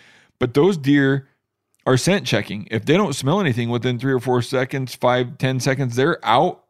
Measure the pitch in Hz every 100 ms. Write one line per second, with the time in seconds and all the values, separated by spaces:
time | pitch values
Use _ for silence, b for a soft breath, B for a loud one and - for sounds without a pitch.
0 | b b b _ 123 143 170 185 135 143
1 | 139 135 - _ _ _ _ _ - 127
2 | - 196 127 110 - 104 98 110 113 170
3 | 196 135 131 185 180 117 117 120 127 123
4 | 131 131 120 123 120 127 131 139 127 -
5 | 123 123 123 - 131 131 139 135 131 117
6 | 143 165 117 135 170 - _